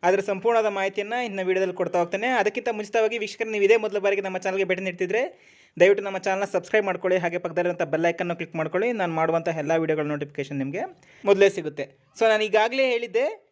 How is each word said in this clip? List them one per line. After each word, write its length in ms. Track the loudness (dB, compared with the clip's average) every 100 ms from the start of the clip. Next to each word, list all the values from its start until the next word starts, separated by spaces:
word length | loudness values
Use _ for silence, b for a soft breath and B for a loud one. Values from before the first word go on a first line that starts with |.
ಅದರ 160 | 2 2
ಸಂಪೂರ್ಣವಾದ 460 | 0 -2 2 2 2
ಮಾಹಿತಿಯನ್ನ 480 | 0 -4 -4 -6 -4 -4
ಇನ್ನ 140 | -4
ವಿಡಿಯೋದಲ್ಲಿ 340 | -2 0 0
ಕೊಡ್ತಾ 260 | -2 -2 0
ಹೋಗ್ತೇನೆ. 280 | 0 -2 0
ಅದಕ್ಕಿಂತ 420 | 2 0 0 -6
ಮುಂಚಿತವಾಗಿ 460 | -6 -2 0 2 0
ವೀಕ್ಷಕರು, 320 | -6 -6 -4
ನೀವು 140 | 2
ಇದೇ 140 | 6 6
ಮೊದಲ 200 | 4 -2
ಬಾರಿಗೆ 240 | 0 -2
ನಮ್ಮ 160 | -2 -4
ಚಾನಲ್ಗೆ 260 | -4 -2
ಭೇಟಿ 180 | -2 -4
ನೀಡ್ತಿದ್ರೆ 400 | -8 -4 -2 -2 -2 b b b b 4
ದಯವಿಟ್ಟು 240 | 6 6
ನಮ್ಮ 140 | 0 -4
ಚಾನಲ್ನ 280 | -2 -2 0
ಸಬ್ಸ್ಕ್ರೈಬ್ 400 | -2 0 0 0
ಮಾಡ್ಕೊಳ್ಳಿ, 320 | -2 0 0
ಹಾಗೆ 200 | 0 -4
ಪಕ್ಕದಲ್ಲಿರುವಂಥ 440 | -4 -2 -2 -2
ಬೆಲ್ 240 | -2 0 0
ಐಕನ್ನು 300 | 0 -4 -6
ಕ್ಲಿಕ್ 200 | -8 -4
ಮಾಡ್ಕೊಳ್ಳಿ. 360 | -2 -2 -2
ನಾನು 220 | -2 -2
ಮಾಡುವಂಥ 340 | 0 0 0 -2
ಎಲ್ಲ 280 | -4 0 0
ವಿಡಿಯೋಗಳ 280 | 0 0
ನೋಟಿಫಿಕೇಶನ್ 540 | -2 -4 -6 -8 -6 -4
ನಿಮಗೆ 260 | -6 -6 -8 -12 b b 2
ಮೊದಲೇ 240 | 6 6
ಸಿಗುತ್ತೆ. 340 | 4 -8 -8 -12 _ _ 0
So, 100 | 2
ನಾನು 140 | 2
ಈಗಾಗಲೇ 460 | 2 2 2 2 0
ಹೇಳಿದ್ದೆ 360 | 0 -2 -2 -2 -4 _